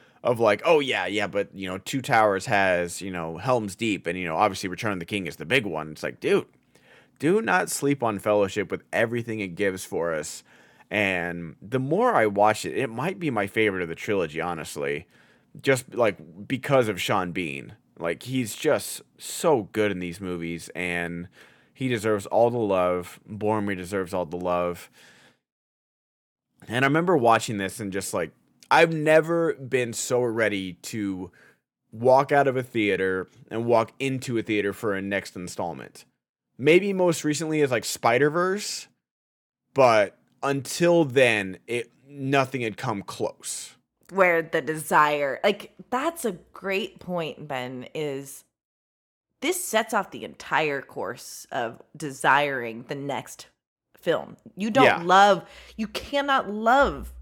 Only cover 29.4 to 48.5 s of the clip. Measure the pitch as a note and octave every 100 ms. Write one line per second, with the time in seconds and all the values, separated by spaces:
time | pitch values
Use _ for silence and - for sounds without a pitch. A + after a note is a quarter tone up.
29.4 | E3 - C3 C3 A#2+ A2 - B2 B2 A2+
30.4 | A2 G2+ F#2+ F2 - A2+ G2+ F#2+ F2+ _
31.4 | _ _ _ _ _ A2 A#2+ C3 C#3+ C#3+
32.4 | C3+ B2+ B2+ A#2 G#2 F#2 F#2+ F#2 F2+ _
33.4 | - A2+ A#2 A#2 A2+ - C3+ C3 B2+ A#2
34.4 | G#2 G#2 G2+ G2 A2 F#2+ G2 G2 - G2
35.4 | F2+ - F2+ C#2 G1+ - - _ _ _
36.4 | _ - C3 F3 G3+ F#3+ F3+ E3 D#3 D3
37.4 | D#3+ D#3 C#3 A#2+ - - A#2+ A#2+ D3 D#3
38.4 | F3+ G3 - - - _ _ _ _ _
39.4 | _ _ _ - B2+ A2 G2 - _ _
40.4 | C3+ C#3 B2+ - E3+ E3+ D3+ B2 B2+ G#2+
41.4 | F#2+ F2+ - A#2 - _ C#3 C#3+ C3+ C#3
42.4 | C3 C3 A2+ G#2 C3 G#2 F#2+ - G#2+ -
43.4 | - - - - _ _ - F#3 F3+ E3+
44.4 | E3 E3 D3 D#3 D3 E3 D3+ D3 C#3 B2
45.4 | G#3 G#3 - - - B3 D4+ E4+ A#3 F3
46.4 | _ - F#3+ F#3+ - - - F3+ D#3 -
47.4 | D3 C3+ B2 B2+ B2 D3+ D3+ C#3 C#3 -
48.4 | _